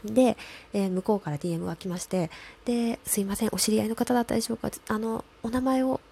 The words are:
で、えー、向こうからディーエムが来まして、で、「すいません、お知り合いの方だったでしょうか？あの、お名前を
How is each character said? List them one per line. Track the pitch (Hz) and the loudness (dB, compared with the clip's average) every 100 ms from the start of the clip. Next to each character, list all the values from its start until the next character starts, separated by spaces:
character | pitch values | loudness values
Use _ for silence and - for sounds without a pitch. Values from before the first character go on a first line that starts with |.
で、 | 208 220 254 - - - - | 2 6 6 4 -6 -16 -6
え | 208 196 | -2 0
ー、 | |
向 | 185 | 0
こ | 185 | 0
う | 208 | 0
か | 165 | 0
ら | 147 | -4
デ | 175 | -2
ィ | |
ー | |
エ | 165 | -2
ム | |
が | 175 165 | -4 -6
来 | 185 | -6
ま | 175 | -6
し | |
て、 | - 185 165 - - - - | -2 0 0 -4 -18 -8 -2
で、 | 240 233 233 - | 0 0 -2 -2
「す | - | -2
い | |
ま | 196 | 0
せ | 202 220 | 0 0
ん、 | |
お | 185 | 0
知 | - | 2
り | 214 | 2
合 | |
い | 214 | 2
の | 226 | -2
方 | 240 | 2
だ | 247 | 2
っ | 233 | 2
た | |
で | 226 | 0
し | 226 | 0
ょ | |
う | 226 | -4
か？ | 220 - - | -6 -8 -4
あ | 214 | -2
の、 | 226 226 - - | -2 -4 -8 -8
お | 226 | -4
名 | 247 | 0
前 | 254 262 | 2 2
を | 262 262 - | 2 0 -4